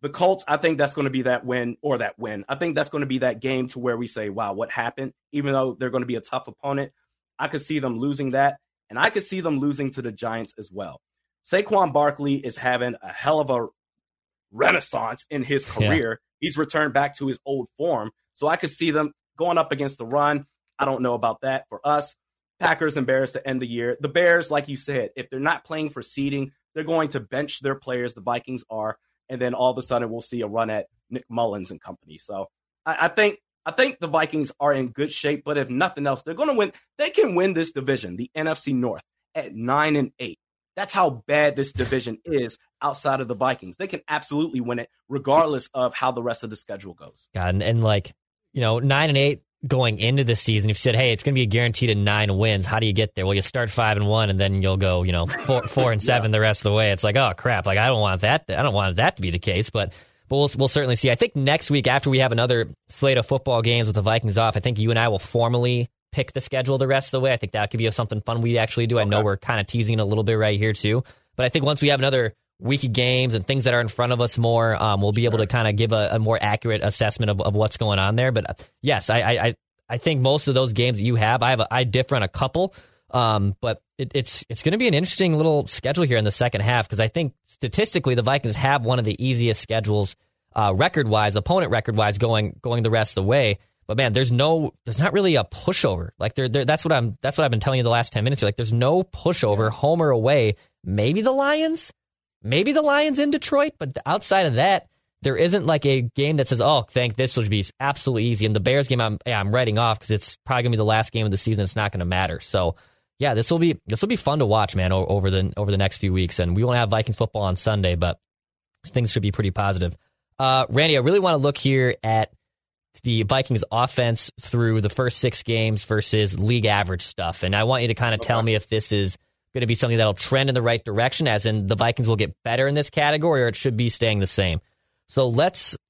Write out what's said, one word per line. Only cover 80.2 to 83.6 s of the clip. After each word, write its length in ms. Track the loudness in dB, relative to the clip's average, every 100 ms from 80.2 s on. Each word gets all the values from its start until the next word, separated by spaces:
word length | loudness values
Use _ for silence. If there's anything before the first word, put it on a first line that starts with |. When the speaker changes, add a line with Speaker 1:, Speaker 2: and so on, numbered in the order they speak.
Speaker 2:
most 260 | 4 2 2
of 80 | 2
those 180 | 2
games 240 | 2 2 2
that 60 |
you 120 | 2 2
have, 260 | 4 4
I 80 | 4
have 80 | 2
a, 80 | 0
I 140 | 0
differ 320 | 0 0 0 0
on 80 |
a 40 | 0
couple, 440 | -2 -2 0 -2 -4 -20 _ _
um, 440 | 0 2 2 0 0